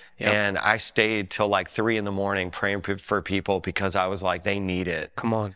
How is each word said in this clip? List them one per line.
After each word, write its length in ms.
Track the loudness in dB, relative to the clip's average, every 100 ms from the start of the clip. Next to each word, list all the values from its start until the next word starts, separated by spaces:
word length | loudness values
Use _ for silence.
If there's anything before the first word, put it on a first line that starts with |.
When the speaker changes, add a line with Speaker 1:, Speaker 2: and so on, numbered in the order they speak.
| -20 -2
Speaker 1:
Yep. 120 | 2
Speaker 2:
And 240 | 4 2 2
I 180 | 2 0
stayed 540 | 0 2 2 2 -2
till, 160 | 0 2
like, 220 | 2 0
three 280 | -2 0 0
in 80 | 0
the 60 |
morning 400 | -2 0 0 -2
praying 300 | -2 -2 0
p-, 140 | -2 -4
for 220 | 0 -2
people 380 | 0 -2 0 0
because 340 | 0 -2 0 2
I 100 | 0
was 160 | 0
like, 220 | -2 -2
"They 160 | -2 -2
need 280 | 0 -2 -2
it." 240 | -4 -6 -4
Speaker 1:
Come 180 | -2
on. 220 | 0 -2